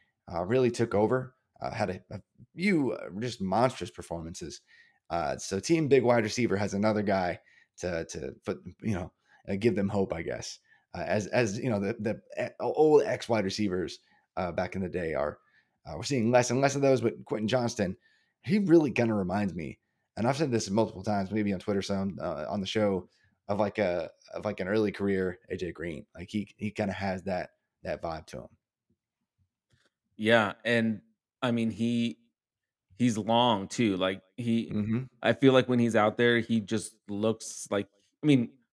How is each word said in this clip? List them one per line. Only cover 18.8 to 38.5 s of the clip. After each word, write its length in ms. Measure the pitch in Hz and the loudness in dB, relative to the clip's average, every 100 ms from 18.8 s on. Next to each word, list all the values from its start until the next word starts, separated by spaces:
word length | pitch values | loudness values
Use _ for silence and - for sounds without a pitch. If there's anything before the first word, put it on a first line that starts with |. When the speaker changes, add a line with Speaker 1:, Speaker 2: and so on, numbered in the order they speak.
| 147 | 6
Speaker 1:
kinda 220 | 110 117 | 2 2
reminds 400 | 107 90 98 101 | 2 0 0 0
me, 240 | 85 71 - _ _ _ - | -4 -8 -10 _ _ _ -4
and 100 | 113 | -2
I've 100 | 135 | 0
said 140 | 151 | 0
this 200 | 117 101 | 0 0
multiple 320 | 98 107 92 | 0 0 -2
times, 280 | 95 101 92 | -4 -2 -2
maybe 220 | 107 104 | -2 -2
on 80 | 92 | -2
Twitter, 220 | - 98 | -2 -2
some, 360 | 92 98 98 76 | -2 -2 -4 -4
uh, 260 | 85 73 78 | -6 -6 -6
on 120 | 104 | -6
the 60 | 95 | -2
show, 420 | 110 104 95 - _ _ _ - | 0 2 0 -4 _ _ _ -4
of 100 | 101 | 0
like 200 | 101 - | 0 0
a, 320 | 95 87 80 - - | 0 0 -4 -10 -14
of 100 | 90 | -8
like 160 | 107 101 | -6 -4
an 80 | 92 | -2
early 240 | 110 107 | 0 0
career 480 | 90 101 95 92 90 - | 0 0 0 0 -4 -8
A 80 | - | -8
J 160 | 87 | -8
Green. 340 | 80 85 73 - | -8 -10 -10 -14
Like 160 | 87 92 | -16 -8
he, 240 | 107 101 - | -6 -8 -8
he 140 | 104 | -8
kinda 220 | - 101 | -4 -4
has 300 | 95 98 92 | -4 -4 -6
that, 260 | 98 90 73 _ _ _ | -4 -6 -6 _ _ _
that 180 | - 76 | -8 -6
vibe 240 | 85 80 - | -6 -10 -12
to 160 | - | -16
him. 60 | - _ _ _ _ _ _ _ _ _ _ _ _ _ _ _ _ - | -16 _ _ _ _ _ _ _ _ _ _ _ _ _ _ _ _ -4
Speaker 2:
Yeah, 360 | 107 117 104 - | 4 6 4 0
and 360 | 113 117 113 107 - _ _ - | 0 2 2 -2 -8 _ _ -6
I 80 | 127 | -2
mean, 200 | 117 113 | 0 -2
he, 480 | 98 117 120 117 - _ _ _ _ _ _ _ - | 0 0 0 -2 -4 _ _ _ _ _ _ _ 0
he's 180 | 123 110 | 0 0
long 520 | 107 117 123 104 95 | 2 4 4 2 0
too. 280 | - 117 92 | 0 0 2
Like 260 | 92 95 - - | 0 -2 -10 -8
he, 340 | 120 117 - | -2 -2 -2
Speaker 1:
Mm-hmm. 340 | 104 104 113 135 - | -4 -2 -2 -4 -4
Speaker 2:
I 100 | 107 | 0
feel 180 | 117 135 | 4 6
like 160 | 131 123 | 6 6
when 100 | 123 | 4
he's 180 | 117 107 | 4 4
out 200 | 107 107 | 2 4
there, 240 | 120 117 | 4 4
he 200 | 117 113 | 2 0
just 340 | 98 110 - - - | 0 -4 -4 -14 -10
looks 580 | 101 110 110 - - - | -2 -2 -2 -6 -12 -4
like, 180 | 101 104 _ _ _ | -4 -4 _ _ _
I 40 | 151 | 4
mean, 260 | 135 117 | 4 4